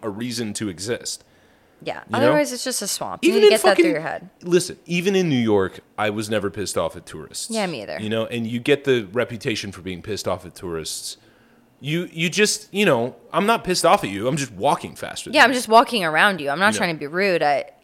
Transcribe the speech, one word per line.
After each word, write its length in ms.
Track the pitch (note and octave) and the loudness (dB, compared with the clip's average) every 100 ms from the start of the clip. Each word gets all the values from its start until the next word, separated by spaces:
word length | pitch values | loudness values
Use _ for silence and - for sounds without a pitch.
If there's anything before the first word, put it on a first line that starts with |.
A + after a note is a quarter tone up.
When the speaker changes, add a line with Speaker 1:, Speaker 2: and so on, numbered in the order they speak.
Speaker 1:
a 60 | A2+ | -8
reason 420 | G2+ B2 A#2 A2 G2+ | -6 -6 -6 -6 -4
to 120 | G#2+ | -6
exist? 560 | E2 G2 A#2 - - _ _ _ _ _ _ | -6 -6 -6 -6 -12 _ _ _ _ _ _
Speaker 2:
Yeah. 180 | E3 - - | -12 -12 -6
Speaker 1:
You 40 | |
know? 40 | - | 0
Speaker 2:
Otherwise, 320 | F#3+ D4+ C4+ | 2 2 0
it's 120 | B3 | -4
just 180 | C4 B3 | -6 -6
a 60 | G3+ | -6
swamp. 360 | - A2 F2+ | -6 -8 -2
You 60 | E4+ | 2
Speaker 1:
Even 100 | - | 6
Speaker 2:
need 80 | G#3 | 8
to 40 | G#3+ | 8
Speaker 1:
in 40 | |
Speaker 2:
get 40 | |
that 120 | - F#3 | 6 6
through 80 | |
Speaker 1:
fucking 80 | E4 | 4
Speaker 2:
your 100 | D3+ | 2
head. 280 | D#3+ - F3+ _ | -4 -8 -12 _
Speaker 1:
Listen, 360 | F3 F3 F3 - - | 0 2 0 -8 -6
even 300 | F3 F3+ F#3+ | -2 2 2
in 140 | F3 | 2
New 60 | B2+ | 2
York, 460 | A2+ G2+ F#2 - - - | 4 2 2 -4 -12 -4
I 100 | G#2+ | -2
was 200 | G#2 G#2 | -2 -2
never 180 | G#2+ G2 | -2 -2
pissed 280 | G#2+ F2+ F#2+ | -4 -4 -2
off 160 | E2 F2 | -4 -6
at 100 | - | -16
tourists. 420 | D#2+ C#2 - - | -16 -14 -12 -6
Speaker 2:
Yeah, 160 | A3 F#3+ | -4 -4
me 160 | C#3 | -6
either. 160 | F#2 D#2 | -8 -6
Speaker 1:
You 100 | G#2+ | -4
know, 160 | A2+ A2+ | -2 -2
and 220 | A#2+ A2+ | -4 -4
you 120 | A#2+ | -2
get 260 | A#2 C#3 C#3 | 0 2 2
the 220 | B2 F#2+ | 0 0
reputation 600 | A2+ A#2 A#2 B2+ G#2+ G2+ | -4 -4 -4 -6 -6 -8
for 100 | F#2 | -10
being 200 | F2+ F2 | -10 -10
pissed 260 | - F#2+ G2+ | -8 -6 -4
off 180 | F2 F2 | -6 -8
at 100 | - | -14
tourists. 640 | F2+ D#2+ D#2 - - - _ _ _ _ _ _ | -8 -8 -8 -10 -12 -14 _ _ _ _ _ _
You, 280 | C#3 D#3+ C#4+ | -6 -6 -4
you 180 | D#3+ E3+ | -4 -2
just, 440 | F3+ G#3 - - | 2 2 0 -4
you 120 | F#3+ G3+ | 0 4
know, 300 | B2 B2 - - | 4 0 -6 -6
I'm 140 | D#3+ G3+ | -2 0
not 180 | A3+ | 0
pissed 220 | F#3+ F3+ E3 | -2 2 4
off 180 | G3 | 4
at 60 | G2+ | 0
you. 180 | G2 A#2+ | -4 -2
I'm 100 | D#3 | -2
just 140 | C3 | -4
walking 420 | F#2 C3 E3 F2+ C2+ | -2 0 0 -4 -10
faster 340 | - - - | -12 -10 0
than 60 | D4 | 4
Speaker 2:
Yeah, 80 | |
I'm 80 | A#3+ | 4
Speaker 1:
you. 40 | B3+ | 4
Speaker 2:
just 120 | A3 | 6
walking 360 | A3+ B3 A#3+ | 6 6 2
around 380 | E3 D#3 G3+ F#3 | 2 4 4 2
you. 80 | C#3 | -2
I'm 80 | D3 | 0
not 160 | G3+ | 2
Speaker 1:
Yeah. 40 | G#3 | 2
Speaker 2:
trying 160 | F3+ D#3+ | -2 -4
to 40 | |
be 60 | C#3+ | -6
rude. 380 | F3 G3+ E3+ | -2 2 2
I, 220 | D3 C3+ - - | 2 0 -2 -4